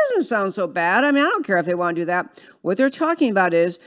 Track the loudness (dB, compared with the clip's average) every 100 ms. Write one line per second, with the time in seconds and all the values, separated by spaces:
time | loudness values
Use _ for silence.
0 | 0 0 0 -2 -2 -2 -4 0 2 2
1 | 2 2 0 -2 0 0 0 -2 -2 -2
2 | -2 -4 -4 -12 -20 _ -4 0 0 0
3 | -4 0 0 2 2 2 0 -2